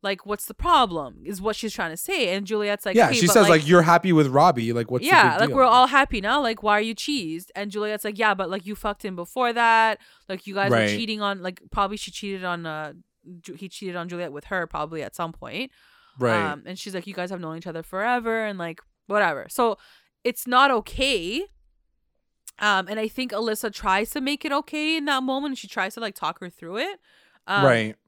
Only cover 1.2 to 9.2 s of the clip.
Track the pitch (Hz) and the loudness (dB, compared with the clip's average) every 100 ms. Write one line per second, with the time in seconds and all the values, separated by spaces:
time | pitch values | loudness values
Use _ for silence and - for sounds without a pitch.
1.2 | 156 196 202 214 220 202 170 160 - 381 | -12 -6 -4 -4 -6 -6 -6 -6 -6 -2
2.2 | 214 190 196 214 208 202 208 190 185 247 | 0 -2 -2 -2 -2 -2 0 4 4 4
3.2 | 175 233 180 160 147 180 160 170 185 165 | 4 6 8 6 6 6 8 4 6 4
4.2 | 143 131 170 131 113 117 117 123 - 359 | 6 6 6 4 0 -2 -2 -2 4 6
5.2 | 196 160 226 262 254 240 254 269 277 233 | 6 4 2 4 6 8 6 4 2 0
6.2 | 196 269 254 226 208 208 220 220 - 294 | 0 0 0 -2 0 0 0 -6 -4 -4
7.2 | 165 160 180 - 202 202 214 214 214 208 | -4 -8 -10 -10 -8 -6 -4 -4 -6 0
8.2 | 220 190 185 190 180 208 214 208 208 180 | 0 0 -2 -6 -8 -8 -8 -6 -10 -10